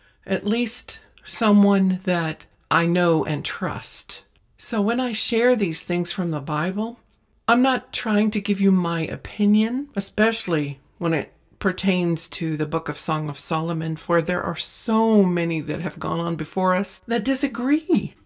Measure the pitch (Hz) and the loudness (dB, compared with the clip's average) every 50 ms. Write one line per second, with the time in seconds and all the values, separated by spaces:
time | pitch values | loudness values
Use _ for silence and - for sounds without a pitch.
0 | _ _ _ _ _ - 196 - - 208 220 240 240 220 - - - - - - | _ _ _ _ _ -4 -4 -2 -2 -2 -2 0 0 -2 -4 -6 -8 -8 -10 -12
1 | - _ _ - - - - - 226 214 208 208 202 202 202 196 190 190 185 180 | -14 _ _ -20 -14 -10 -4 0 4 6 6 8 8 6 6 4 4 2 0 0
2 | - 180 180 170 165 156 151 - - _ _ _ _ - 151 165 170 170 175 180 | 0 -2 0 0 -2 -4 -6 -8 -14 _ _ _ _ 0 0 2 2 2 2 4
3 | 175 170 165 156 - - 151 143 - - - - 190 - - - - - - - | 4 4 4 2 2 0 -2 -4 -6 -8 -8 -6 -6 -6 -6 -6 -8 -8 -8 -10
4 | - - - - - _ _ _ _ _ _ - - - 233 214 196 214 233 247 | -10 -12 -14 -16 -16 _ _ _ _ _ _ -14 -10 -4 -2 0 0 0 0 0
5 | 254 247 220 - - - 240 220 240 254 247 214 202 165 156 - - - 175 175 | -2 -2 -2 -4 -2 0 2 2 4 4 4 4 2 0 -2 -4 -4 -2 -2 -2
6 | 170 - - - 175 170 156 147 139 156 151 151 165 185 185 208 220 240 240 - | -2 -2 -2 -2 -2 -2 -4 -4 -4 -4 -2 -2 -2 -2 -2 -4 -4 -6 -8 -12
7 | _ _ _ _ _ _ _ _ _ - 233 247 254 269 262 - - - - - | _ _ _ _ _ _ _ _ _ 2 4 4 4 4 2 0 -4 -8 -10 -6
8 | - 226 208 208 220 214 - 208 202 208 202 190 196 196 190 185 175 170 170 165 | -2 0 2 2 2 2 0 -2 -2 -2 0 2 4 4 4 4 2 0 -2 -2
9 | 160 - - - - - - - 208 202 208 214 220 226 240 262 294 - - 196 | -4 -4 -6 -8 -10 -10 -4 0 4 4 6 4 4 2 0 -4 -6 -6 -6 -6
10 | 196 - - 214 214 226 220 - - 180 170 151 147 143 139 - _ _ _ - | -6 -4 0 0 2 2 0 -2 -2 -2 -2 -2 -2 -4 -6 -10 _ _ _ -4
11 | 170 165 165 147 - - _ _ _ _ _ _ - 196 180 - - 196 185 180 | -2 0 0 0 -2 -6 _ _ _ _ _ _ -2 -2 -2 0 0 0 2 2
12 | 175 170 165 156 - - - - 165 160 156 147 156 147 165 160 - - 147 - | 2 0 0 -2 -4 -8 -8 -6 -4 -4 -2 -2 -2 -2 -2 -4 -4 -6 -6 -6
13 | - - 156 156 156 151 143 - - - 165 160 160 170 165 160 160 160 160 160 | -4 -4 -2 -2 -4 -6 -6 -8 -6 -4 -4 -2 -2 -2 -4 -4 -4 -4 -6 -6
14 | - - 170 170 160 175 180 - - 170 165 - - - - - - 233 220 220 | -2 0 0 2 2 0 -2 -2 -4 -4 -4 -4 -6 -6 -6 -4 -2 0 2 2
15 | 226 226 220 208 196 180 175 170 170 170 165 160 156 151 151 - 170 - - 160 | 4 6 6 6 6 4 4 2 0 0 -2 -2 -4 -4 -4 -4 -6 -6 -8 -6
16 | 143 - 165 165 170 170 170 147 151 - - 190 185 185 180 185 202 - - - | -6 -4 -2 -2 -2 -2 -4 -4 -6 -6 -4 0 2 2 2 2 0 -2 -6 -8
17 | - 226 233 240 208 262 269 262 294 269 220 - 247 269 294 320 - - 339 - | -6 -4 -4 -2 0 0 0 0 -2 -2 -2 -2 0 0 0 0 2 2 2 2
18 | - - - _ _ | 0 -2 -8 _ _